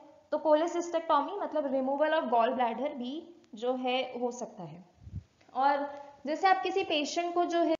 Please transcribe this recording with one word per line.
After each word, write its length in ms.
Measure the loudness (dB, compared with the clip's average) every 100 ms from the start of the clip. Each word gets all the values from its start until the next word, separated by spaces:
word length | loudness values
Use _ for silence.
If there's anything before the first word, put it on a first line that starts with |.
| -20 -20 -6
तो 60 | 0
cholecystectomy 1040 | 4 4 4 -2 -2 -2 2 2 0 -4
मतलब 300 | -4 -2 0
removal 420 | 0 0 0 2
of 160 | 2 2
gall 200 | 2 2 2
bladder 360 | -2 -2 -6 -6
भी 400 | -8 -10 -12 -20 _ -6
जो 180 | -4
है 280 | -2 -2 -2 -2 -4
हो 120 | -6
सकता 320 | -6 -12 -12
है। 200 | -14 -16 -20 _ -14 -14 -14 _ _
और 360 | 0 2 2 -2 -8 -16 -12 -6
जैसे 220 | 2 4
आप 140 | 4
किसी 220 | 2 0
patient 500 | 0 0 0 -2 0
को 120 | 2 2
जो 140 | 4
है 160 | 2